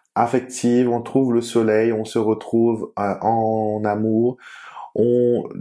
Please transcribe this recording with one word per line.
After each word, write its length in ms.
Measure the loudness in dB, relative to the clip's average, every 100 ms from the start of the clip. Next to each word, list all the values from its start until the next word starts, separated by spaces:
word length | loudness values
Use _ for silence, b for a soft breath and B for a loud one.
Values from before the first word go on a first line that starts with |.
| B
affective. 760 | -2 0 0 -4 -4 0 2 2
On 100 | 0
trouve 320 | -2 0 2
le 80 | 0
soleil, 540 | 0 0 2 2 2
on 100 | 0
se 140 | -2 -2
retrouve, 720 | 0 -2 0 2 2 0 -6 -4
euh, 160 | -4 -2
en 600 | 0 0 0 -2 -2 -2 -2
amour. 500 | 0 0 2 0 -2 B B B B B
On, 540 | 0 2 4 2 0 -2 -10